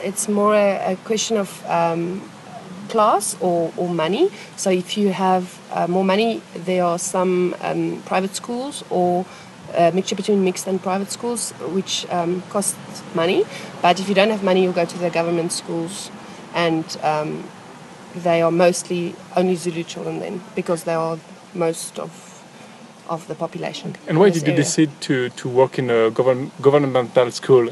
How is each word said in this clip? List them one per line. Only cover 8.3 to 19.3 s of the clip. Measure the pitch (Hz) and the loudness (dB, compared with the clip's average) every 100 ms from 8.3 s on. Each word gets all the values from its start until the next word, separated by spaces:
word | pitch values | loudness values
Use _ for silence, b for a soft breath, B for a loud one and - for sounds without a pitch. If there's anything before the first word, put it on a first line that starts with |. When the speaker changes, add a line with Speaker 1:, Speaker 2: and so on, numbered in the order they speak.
| - | -4
Speaker 1:
schools | - 240 277 - - | -6 -6 -6 -10 -4
or | 185 180 180 185 B B B - - | 0 2 2 -2 B B B -4 4
a | 170 | 4
mixture | 185 196 196 | 4 0 -2
between | 196 202 | 2 2
mixed | 185 185 190 | 2 0 -4
and | 190 | -4
private | 185 190 202 | -2 -4 -4
schools, | - 240 233 - - 135 | -6 -4 -4 -6 -8 -4
which, | 190 - - - | -4 -2 -6 -4
um, | 180 170 180 - | -2 -2 -2 -2
costs | 208 196 - - - - 170 | -2 -2 -4 -10 -14 -6 0
money. | 170 311 440 B B - | 2 2 0 B B 0
But | 175 180 | 2 2
if | 190 | 2
you | |
don't | 185 214 | 4 4
have | 214 | 2
money, | 190 185 | 2 4
you'll | 185 | 4
go | 180 170 | 2 -2
to | 175 | -2
the | 175 | -2
government | 165 170 170 170 | 0 0 0 -2
schools, | - - 170 170 202 - - B B - | -4 -6 -6 -6 -8 -12 -14 B B -6
and, | 165 170 160 160 - | 0 2 0 -2 -4
um, | 151 151 151 156 - - - - - - - | -2 0 -2 -6 -10 -16 -20 -20 -20 -20 -16
they | 180 175 165 | -4 2 4
are | 165 | 4
mostly | 170 175 180 - 180 170 - - | 6 4 4 -2 -4 -4 -8 -4